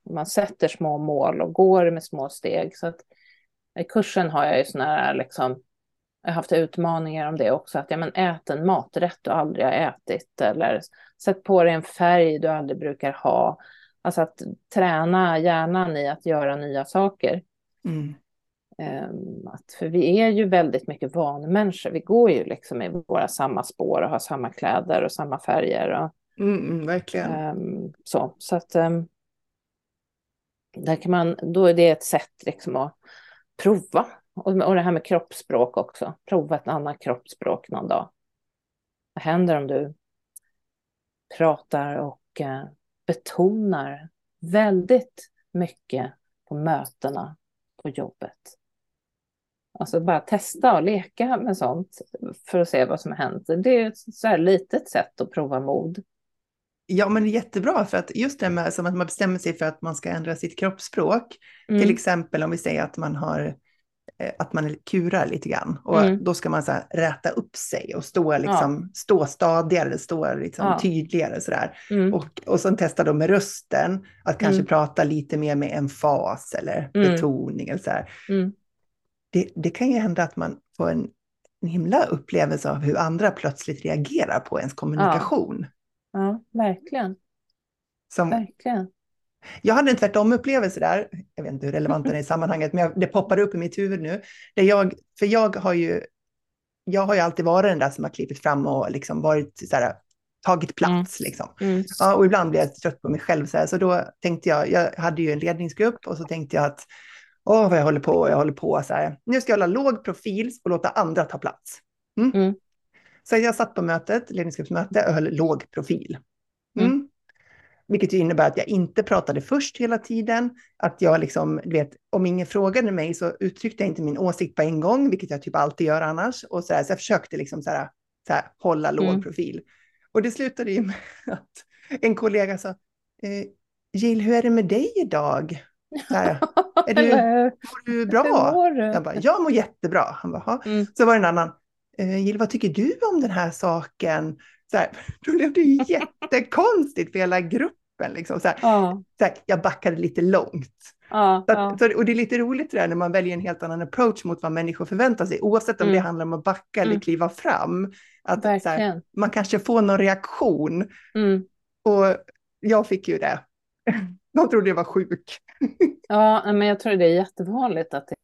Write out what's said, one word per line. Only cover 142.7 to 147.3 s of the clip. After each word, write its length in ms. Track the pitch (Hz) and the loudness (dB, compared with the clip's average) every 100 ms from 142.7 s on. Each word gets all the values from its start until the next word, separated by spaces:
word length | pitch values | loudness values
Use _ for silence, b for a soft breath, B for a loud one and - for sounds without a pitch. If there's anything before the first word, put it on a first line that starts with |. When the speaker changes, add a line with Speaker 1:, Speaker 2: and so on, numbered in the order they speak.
| 156 262 508 453 | 0 0 0 0
Speaker 2:
om 80 | 349 | 0
den 100 | 240 | 0
här 200 | 180 170 | 0 -2
saken?" 880 | - 180 165 151 _ 170 156 156 151 b b _ | -2 -2 -2 -4 _ -2 -2 -4 -8 b b _
Så 60 | 202 | -2
här, 120 | - - B | -2 -6 B
<laughs> 180 | B - | B -2
då 60 | |
blev 220 | 330 320 | 0 2
det 80 | 359 | 4
ju 220 | 294 277 | 6 4
Speaker 1:
<laughs> 40 | - | 2
Speaker 2:
jättekonstigt 1200 | 320 320 - 311 247 233 - 415 415 285 - 165 | 0 -2 -10 -2 -2 0 2 4 4 2 -2 -4
för 80 | 190 | -2
hela 220 | 185 | 0